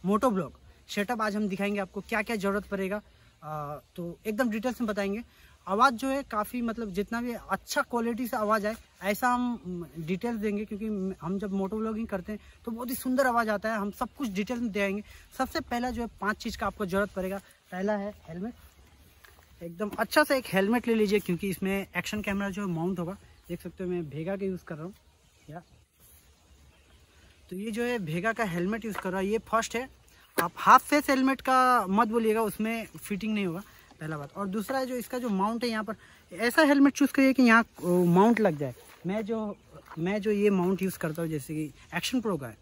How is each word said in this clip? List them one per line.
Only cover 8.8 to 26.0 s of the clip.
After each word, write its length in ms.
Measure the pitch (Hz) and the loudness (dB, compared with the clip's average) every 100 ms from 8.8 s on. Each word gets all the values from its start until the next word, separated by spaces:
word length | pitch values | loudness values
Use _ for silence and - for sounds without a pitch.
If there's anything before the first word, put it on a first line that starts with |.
| - _ 190 | -14 _ -4
ऐसा 240 | 202 247 | 0 2
हम, 300 | 247 247 226 185 | 2 0 -4 -8
म, 200 | 180 165 165 | -10 -10 -10
डिटेल्स 400 | 156 185 233 226 | -6 -4 -2 -2
देंगे, 260 | 208 202 214 | -2 -4 -6
क्योंकि 240 | 208 220 | -8 -6
म-, 240 | 208 190 190 | -4 -4 -6
हम 180 | 156 196 | -6 -4
जब 140 | 208 | -4
moto 240 | 196 190 220 | -2 -2 -2
vlogging 300 | 220 214 226 | -4 -4 -6
करते 240 | 196 180 | -6 -8
हैं 100 | 214 - - - | -12 -14 -14 -10
तो 60 | |
बहुत 180 | 226 240 | -8 -6
ही 60 | 240 | -6
सुंदर 300 | 254 254 262 | -2 2 4
आवाज़ 220 | 233 220 | 4 2
आता 240 | 202 220 | 0 -2
है। 60 | 220 | -2
हम 120 | 202 | -4
सब 160 | - 240 - | -4 -6 -4
कुछ 120 | 262 | -4
details 300 | 185 208 247 | -2 -2 -2
में 100 | 233 | -2
दिखाएंगे। 320 | 196 196 196 208 - - - | 0 0 -2 -8 -20 -20 -4
सबसे 220 | 262 330 | -4 -4
पहला 300 | - 240 247 | -4 -4 -4
जो 100 | 240 | -4
है 80 | 233 - | -8 -4
पांच 160 | 196 214 | -4 -4
चीज़ 200 | 240 - | -6 -4
का 100 | 208 | -4
आपको 180 | - 202 | -4 -2
ज़रूरत 280 | 196 202 - | 0 -2 -4
पड़ेगा। 260 | 185 196 - _ _ | -6 -8 -12 _ _
पहला 260 | 180 202 208 | -6 -2 -2
है 160 | 202 208 - | -4 -10 -14
helmet, 260 | 170 208 247 - _ - - - _ - - _ - | -10 -10 -12 -20 _ -20 -20 -20 _ -20 -20 _ -16
एकदम 280 | 170 170 214 - | -14 -6 -6 -2
अच्छा 240 | 226 - | 2 4
सा 120 | 302 269 | 4 2
एक 100 | - | 2
हेलमेट 400 | 190 196 240 226 | 2 2 2 2
ले 60 | 226 | 2
लीजिए, 240 | 208 208 | 4 2
क्योंकि 300 | - 170 196 | 0 -2 -2
इसमें 380 | 180 190 196 185 175 | -4 -2 -4 -4 -6
एक्शन 240 | 180 214 | -6 -6
कैमरा 280 | 208 196 202 | -4 -4 -4
जो 180 | 190 202 | -4 -4
माउंट 320 | 165 175 180 | -2 -2 -4
होगा। 140 | 170 196 - - - | -6 -8 -16 -20 -12
देख 120 | 175 | -12
सकते 220 | 180 - | -12 -10
हो 60 | 180 | -6
मैं 140 | 175 156 | -6 -6
Vega 260 | 139 160 196 | -8 -6 -4
का 100 | 196 | -4
यूज़ 180 | 180 - | -6 -10
कर 100 | 156 | -12
रहा 100 | 170 | -12
हूँ, 80 | 208 _ _ _ _ - | -14 _ _ _ _ -18
या 120 | 160 170 _ _ _ | -18 -18 _ _ _